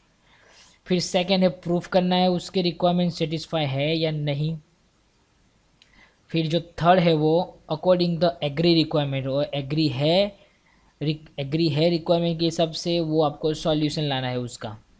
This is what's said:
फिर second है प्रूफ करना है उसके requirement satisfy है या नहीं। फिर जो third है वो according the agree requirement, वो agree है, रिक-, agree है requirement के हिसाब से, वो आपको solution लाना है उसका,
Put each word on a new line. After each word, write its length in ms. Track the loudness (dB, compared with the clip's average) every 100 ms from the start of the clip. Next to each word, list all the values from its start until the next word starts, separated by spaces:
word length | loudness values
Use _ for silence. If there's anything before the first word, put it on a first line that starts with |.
| _ _ _ _ _ -20 -20 _ -4
फिर 140 | -2
second 440 | 0 -2 0 2
है 60 | 2
प्रूफ 380 | 0 -2 -4 0
करना 280 | 0 2 2
है 140 | 2
उसके 320 | 0 -2 -2
requirement 500 | -2 0 0 2 0
satisfy 540 | -2 -4 -4 -4 -4 -2
है 300 | -2 -2 0
या 160 | -2
नहीं। 460 | -2 -2 -2 -4 -6 -10 _ _ _ _ _ _ _ _ _ _ _ _ _ _ _ _
फिर 160 | -4 0
जो 120 | -2
third 400 | -4 0 4 6
है 140 | 6
वो 460 | 4 4 2 0 -8 -8
according 460 | -2 2 4 2 2
the 120 | 0 0
agree 300 | -4 0 4 4
requirement, 420 | 2 0 0 -2 -2
वो 160 | -2
agree 460 | -2 -4 -4 0 0
है, 500 | 0 2 2 0 -4 _ _ _ _ _ _
रिक-, 380 | -6 -6 -8 -10
agree 280 | -4 0 0
है 200 | 2 2
requirement 500 | 0 2 0 2 0
के 60 | -2
हिसाब 260 | 0 -2
से, 280 | -2 -2 -2
वो 240 | 0 2
आपको 300 | 0 0 -4
solution 480 | -2 -2 0 -2 -2
लाना 260 | -4 -2 -4
है 120 | -4
उसका, 380 | -6 -8 -12 -14 _ _